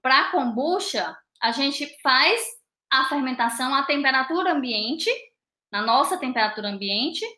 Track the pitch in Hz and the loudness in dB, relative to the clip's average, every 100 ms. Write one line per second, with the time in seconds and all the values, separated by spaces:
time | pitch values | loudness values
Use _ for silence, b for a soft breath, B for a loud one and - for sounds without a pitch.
0 | 262 269 - 339 247 226 302 392 - 220 | 2 4 4 0 0 0 0 0 -2 -4
1 | 165 - _ - 233 240 277 277 285 - | -6 -8 _ -4 -2 0 -2 -2 -8 -4
2 | 277 254 320 453 - - _ _ - 269 | 2 4 4 2 -2 -10 _ _ 0 0
3 | 269 285 262 254 233 - 254 269 277 285 | 2 0 -2 0 -2 0 0 0 0 0
4 | 277 262 262 330 381 302 247 214 226 320 | 2 2 0 0 0 0 0 -2 -2 -2
5 | 440 523 - _ _ _ _ 202 220 247 | -2 -4 -6 _ _ _ _ -4 2 4
6 | - 370 262 240 214 214 202 202 196 202 | 4 0 -2 0 0 -2 -6 -6 -4 -2
7 | 294 330 453 | -2 -4 -8